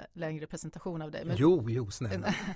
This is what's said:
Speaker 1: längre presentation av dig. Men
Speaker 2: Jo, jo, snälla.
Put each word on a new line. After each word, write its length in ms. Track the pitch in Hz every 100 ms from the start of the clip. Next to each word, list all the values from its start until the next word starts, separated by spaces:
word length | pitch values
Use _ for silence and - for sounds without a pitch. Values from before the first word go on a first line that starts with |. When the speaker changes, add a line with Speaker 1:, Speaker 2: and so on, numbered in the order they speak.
| -
Speaker 1:
längre 340 | 170 160 156 156
presentation 540 | 165 156 165 185 165
av 100 | 156
dig. 140 | - 160
Men 100 | 107
Speaker 2:
Jo, 300 | 151 180 117
jo, 220 | 117 107
snälla. 420 | - 120 190 - - -